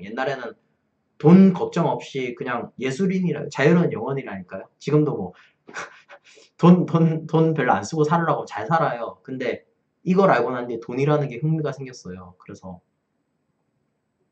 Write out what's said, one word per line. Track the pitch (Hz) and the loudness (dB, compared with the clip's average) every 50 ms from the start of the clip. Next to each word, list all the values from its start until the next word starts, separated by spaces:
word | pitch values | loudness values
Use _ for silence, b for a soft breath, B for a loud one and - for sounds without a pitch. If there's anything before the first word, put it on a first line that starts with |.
| 90 | -16
옛날에는 | 101 113 131 131 139 135 127 120 110 110 _ _ _ _ _ _ _ _ _ _ _ _ | -12 -8 -6 -4 -4 -6 -6 -10 -12 -16 _ _ _ _ _ _ _ _ _ _ _ _
돈 | - - 151 180 190 190 190 175 | 2 6 8 10 10 10 8 6
걱정 | - - - - 175 160 | 2 -2 -4 -2 -2 -2
없이 | 143 - - - - - 135 127 123 120 | -2 -2 -4 -8 -10 -8 -8 -8 -8 -8
그냥 | - 135 127 123 113 101 - - - | -8 -8 -6 -6 -6 -8 -10 -10 -6
예술인이라, | 120 131 131 131 196 180 190 190 185 165 143 - - - | -6 -4 -2 -2 -2 0 0 0 -2 -2 -2 -4 -8 -8
자유로운 | - - 135 160 175 175 160 - | -2 0 2 4 4 4 2 0
영혼이라니까요. | - - 113 131 139 135 120 110 101 95 90 - 98 95 - - _ _ | -2 -6 -6 -6 -6 -6 -6 -8 -10 -12 -12 -14 -14 -16 -16 -18 _ _
지금도 | - - 143 151 151 135 110 | -4 0 2 2 2 0 -2
뭐, | - 92 87 b b b b b _ _ | -6 -8 -10 b b b b b _ _
<laughs> | - - - - - - - _ - - - _ _ _ _ _ _ _ | -18 -16 -16 -16 -16 -18 -20 _ -20 -20 -20 _ _ _ _ _ _ _
돈, | - - 175 180 175 147 | 4 6 6 8 6 4
돈, | - - 165 160 160 160 165 - | 2 2 2 2 2 0 -2 -4
돈 | - - 160 160 160 156 | -2 0 2 2 2 2
별로 | 147 127 - - | 0 0 0 0
안 | 98 101 | 0 -2
쓰고 | - - 156 151 | -4 -2 -2 0
살으라고 | 151 170 170 165 160 143 113 113 | 0 0 0 0 0 -2 -4 -6
잘 | - - 104 107 | -10 -10 -10 -4
살아요. | 147 165 160 147 123 123 117 113 98 - - _ | -2 -2 0 0 -2 -4 -6 -8 -12 -12 -14 _
근데 | - 131 127 127 117 - - - _ _ _ _ _ _ _ - | -12 -10 -6 -6 -6 -6 -8 -10 _ _ _ _ _ _ _ -4
이걸 | 175 185 190 196 170 | 0 2 4 4 4
알고 | 131 120 - 127 | 4 2 0 -2
난 | 127 123 127 | -4 -6 -6
뒤에 | 131 117 113 | -8 -8 -10
돈이라는 | - - 120 131 139 147 151 143 143 | -10 -8 -4 -2 0 2 2 0 0
게 | 127 117 113 | -4 -6 -4
흥미가 | 151 156 160 160 147 139 - | -2 -2 -2 -2 -2 -6 -8
생겼어요. | 135 135 131 123 - - 92 90 92 90 87 90 | -10 -12 -14 -16 -16 -16 -16 -16 -16 -16 -20 -20
그래서 | _ _ - 104 98 - 92 90 90 _ _ _ _ _ _ _ _ _ _ _ _ _ _ _ _ _ _ _ _ _ _ _ _ _ _ _ _ _ _ | _ _ -20 -20 -18 -16 -18 -18 -18 _ _ _ _ _ _ _ _ _ _ _ _ _ _ _ _ _ _ _ _ _ _ _ _ _ _ _ _ _ _